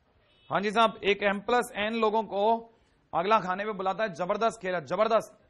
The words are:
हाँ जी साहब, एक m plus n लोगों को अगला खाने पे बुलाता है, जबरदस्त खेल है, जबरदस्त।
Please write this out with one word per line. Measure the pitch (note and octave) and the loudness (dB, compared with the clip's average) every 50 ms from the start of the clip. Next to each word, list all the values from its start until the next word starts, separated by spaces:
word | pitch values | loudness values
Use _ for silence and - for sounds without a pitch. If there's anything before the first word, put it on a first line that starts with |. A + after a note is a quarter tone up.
| _ _ _ _ _ _ _ _ _ - | _ _ _ _ _ _ _ _ _ -4
हाँ | C3+ F3+ | -2 -2
जी | G3+ G#3+ | -2 0
साहब, | G3 A#3 A3+ A3 A3+ - - | 4 4 4 4 2 0 0
एक | F#3+ G3+ G3 G3+ | 0 2 2 2
m | G3 G3 G3+ F#3+ - | 0 -2 -2 -2 0
plus | A#3+ B3 A#3 - - G3 | 2 2 0 0 -4 -4
n | G#3 A3 A3+ A3+ | -4 -2 0 0
लोगों | A3 G#3+ G3+ A3+ | 2 2 2 0
को | G#3 - F#3 G3+ G3+ A3+ A3+ A3+ A3+ - _ _ _ _ _ _ _ _ | -2 -2 -2 0 2 2 2 2 -2 -8 _ _ _ _ _ _ _ _
अगला | - D#3+ F3+ G3+ A3 G#3+ | -4 -2 2 2 2 2
खाने | E3+ F3+ F#3 G3 G#3 | 2 0 -4 -4 -4
पे | A3 | -6
बुलाता | G#3 F#3+ F#3+ F#3+ F#3+ F#3 A3 | -6 -4 -4 -4 -2 -2 -4
है, | G#3 D#3+ | -4 -4
जबरदस्त | D#3 F3+ F3+ G#3 G3+ A3+ A3+ A3 - | -6 -4 -4 0 0 0 0 -2 -2
खेल | F#3 F#3 F3+ | -4 -4 -4
है, | E3+ C#3+ | -4 -4
जबरदस्त। | B2 F3 F#3 E4 E4 A#3+ G3+ - - - _ _ _ | -4 0 0 2 2 2 2 0 -2 -10 _ _ _